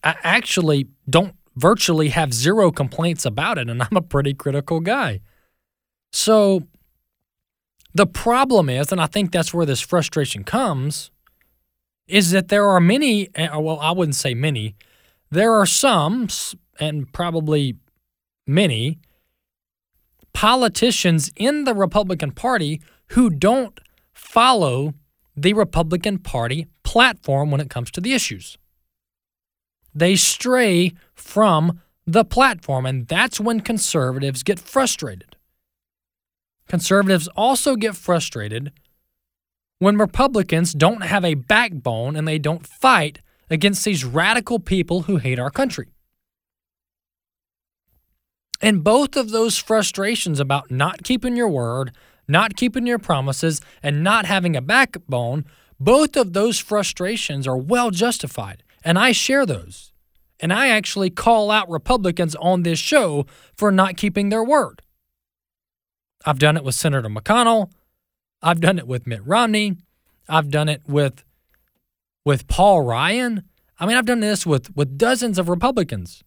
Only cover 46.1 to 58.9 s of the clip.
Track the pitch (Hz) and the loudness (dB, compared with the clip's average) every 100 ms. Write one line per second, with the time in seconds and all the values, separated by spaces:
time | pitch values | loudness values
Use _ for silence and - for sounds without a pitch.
46.1 | _ _ _ _ _ _ _ _ _ _ | _ _ _ _ _ _ _ _ _ _
47.1 | _ _ _ _ _ _ _ _ _ _ | _ _ _ _ _ _ _ _ _ _
48.1 | _ _ _ _ - 214 202 165 240 277 | _ _ _ _ 0 2 4 4 2 2
49.1 | 285 220 220 226 - - 220 196 - 196 | -2 -4 -2 -2 -2 0 0 0 -4 -4
50.1 | 233 180 143 135 139 - 127 151 - - | -4 -4 -4 -2 -4 -4 -2 -2 -2 -4
51.1 | 247 247 240 226 143 117 123 131 - _ | -2 -2 -2 0 0 -2 -4 -6 -10 _
52.1 | _ - 156 220 196 247 262 240 233 - | _ 0 0 0 -2 -4 -2 -4 -4 -2
53.1 | 151 135 135 165 151 - _ 143 147 180 | -2 -2 -2 -2 -4 -10 _ -6 -2 0
54.1 | 220 180 196 175 147 131 240 262 180 - | 0 0 -2 0 -4 0 2 2 -2 -6
55.1 | 123 120 143 143 _ _ _ 135 262 302 | -4 -2 -6 -8 _ _ _ 4 4 4
56.1 | 294 208 180 226 214 - 208 196 - 185 | 0 0 0 0 -2 -2 -2 -2 -6 -6
57.1 | 226 - 139 135 131 135 247 240 175 226 | -4 -6 -6 -4 -6 -2 0 0 0 -2
58.1 | 226 143 - 101 - _ _ 165 | -2 -8 -10 -12 -16 _ _ 0